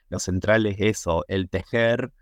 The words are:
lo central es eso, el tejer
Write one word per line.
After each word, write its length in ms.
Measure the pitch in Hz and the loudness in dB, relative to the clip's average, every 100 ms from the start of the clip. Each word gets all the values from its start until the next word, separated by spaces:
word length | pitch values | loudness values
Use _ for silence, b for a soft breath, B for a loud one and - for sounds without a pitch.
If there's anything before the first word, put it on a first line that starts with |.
| b | b
lo 100 | 92 | -8
central 480 | - 92 98 110 107 | -2 -2 2 2 2
es 100 | 98 | 0
eso, 460 | 104 104 87 82 - | 0 0 -2 -2 0
el 220 | 95 92 | -4 -2
tejer 640 | 90 - 117 117 120 127 _ | -4 -4 0 2 0 -4 _